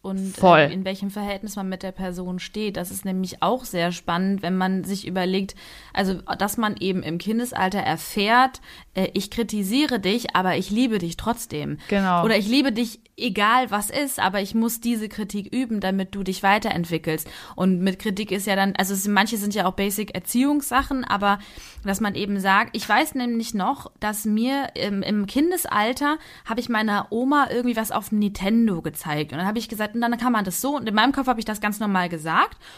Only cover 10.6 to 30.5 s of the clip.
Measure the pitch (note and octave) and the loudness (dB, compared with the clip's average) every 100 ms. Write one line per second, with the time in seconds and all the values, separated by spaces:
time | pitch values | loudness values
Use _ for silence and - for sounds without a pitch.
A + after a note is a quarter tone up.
10.6 | F#3+ G#3+ B3+ A3 E3+ E3 G#3+ A#3+ - D3 | 0 2 2 2 -2 -6 -4 -4 -6 -8
11.6 | C#3+ D3 - G3+ F#3+ F3 F#3+ G#3+ G3+ C4 | -6 -8 -2 0 4 4 4 2 4 4
12.6 | C4+ A3 A#3+ - _ - A#3 G3 G#3 B3 | 4 2 -2 -6 _ -6 -4 2 4 4
13.6 | B3+ G#3 G3+ - C#4+ - F#3+ G3 G3 A3+ | 4 0 -2 -2 -2 0 0 0 0 0
14.6 | A3+ A3+ A#3 A#3 G#3+ - G3+ G#3 G3 B3 | 0 0 -2 -2 -2 -6 -6 -6 -4 -4
15.6 | B3 A3 F#3+ G3 F#3+ G3+ F#3+ F#3 G3 G3+ | -2 -2 0 0 -2 -4 -4 0 4 4
16.6 | - - E3+ E3 D#3+ D#3 - - - - | 2 -2 -2 -2 -2 -4 -4 -14 -12 -2
17.6 | F#3 F3+ F#3+ F#3 A3 G3 A3 G3+ G3 G3 | 2 2 2 -2 -4 -4 -2 -4 0 2
18.6 | G3 F#3+ F#3+ G3 G3 G3+ G#3 A3+ G3+ G#3 | 2 0 -2 -2 0 2 2 0 -2 0
19.6 | F#3 F#3 G3 G3 G#3+ - - A#3+ C#4 D4 | 0 0 -2 -2 -2 -2 0 2 2 2
20.6 | - B3+ C#4 C4 B3+ G3+ G3+ G3+ - - | 0 0 0 -2 -2 0 2 0 -2 -20
21.6 | - - G3+ G3 G#3 F#3 G3 G3+ F#3+ G3 | -18 -8 -4 0 0 -2 -2 0 4 4
22.6 | A3+ - - A3 D#4 C4+ A#3+ A#3 A3+ G#3 | 2 -2 0 2 2 -2 -2 -2 -2 -2
23.6 | G3 - - - G#3 G#3+ G#3+ G#3+ A#3+ C#4 | -2 -2 -6 -8 -6 -4 0 2 2 0
24.6 | C4+ - G#3 G3+ - G#3 G3+ C4 D#4+ F4+ | -2 -4 -4 -2 -2 -2 0 2 2 0
25.6 | - G#3 A3 B3+ D4 D#4 - - - A3+ | 0 0 0 0 0 -2 -6 -14 -6 -4
26.6 | B3 A3 G#3+ G3+ - A3 C4 D4 C4 A#3+ | 0 0 2 0 0 -2 2 4 2 2
27.6 | B3 A3+ A3 - G#3 G#3+ G#3 G3+ F#3 A3+ | 0 0 0 -2 -2 0 0 0 2 4
28.6 | A3+ E3+ D#3+ D#3+ E3 D3+ D3+ C#3+ F#3+ A3 | 4 2 -4 -8 -4 -4 -4 -2 -2 -2
29.6 | A3+ G#3+ G#3+ A#3 A#3 A#3 B3 A3+ F#3 | -4 -6 -4 -2 0 0 2 2 0